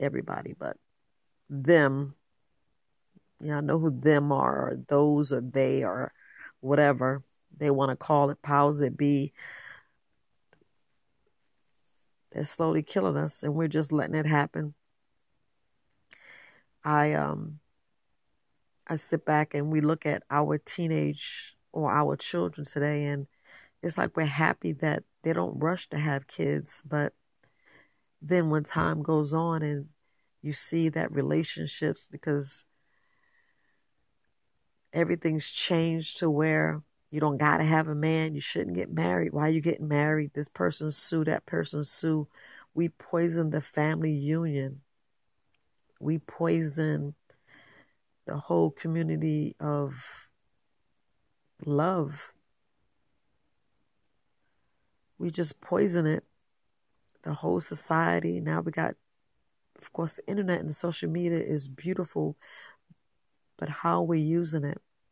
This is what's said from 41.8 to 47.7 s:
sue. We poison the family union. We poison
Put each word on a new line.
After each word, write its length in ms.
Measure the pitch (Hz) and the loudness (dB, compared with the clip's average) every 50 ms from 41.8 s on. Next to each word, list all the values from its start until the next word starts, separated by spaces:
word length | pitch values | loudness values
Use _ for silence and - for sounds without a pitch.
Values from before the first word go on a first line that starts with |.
| 147 | 0
sue. 440 | - - - - 165 156 156 147 - _ - - - - - - _ - | 2 2 2 2 2 2 0 -2 -4 _ -20 -20 -20 -20 -20 -20 _ -4
We 140 | 160 170 165 | -2 -2 -2
poison 600 | - - - - - 170 170 170 165 165 165 156 | -2 -8 -10 -4 0 0 2 2 2 0 0 0
the 100 | 147 156 | 0 -2
family 520 | 143 - - - 151 151 156 160 160 160 151 | -4 -4 -2 0 0 0 0 0 0 0 -2
union. 720 | 143 139 147 156 165 170 160 147 139 135 135 135 139 - _ _ _ _ _ _ _ _ _ _ _ _ _ _ _ _ _ _ _ _ _ _ - | -2 0 -2 -2 0 -2 -2 -2 -2 -4 -6 -8 -12 -18 _ _ _ _ _ _ _ _ _ _ _ _ _ _ _ _ _ _ _ _ _ _ -8
We 180 | - 147 160 160 | -4 -2 -2 -2
poison 960 | - - - - 170 165 170 165 165 151 151 160 156 156 151 151 147 143 147 _ _ _ _ _ _ _ - - - - | -4 -8 -6 -2 0 0 2 2 0 0 -2 0 0 0 0 -2 -4 -6 -10 _ _ _ _ _ _ _ -20 -20 -20 -20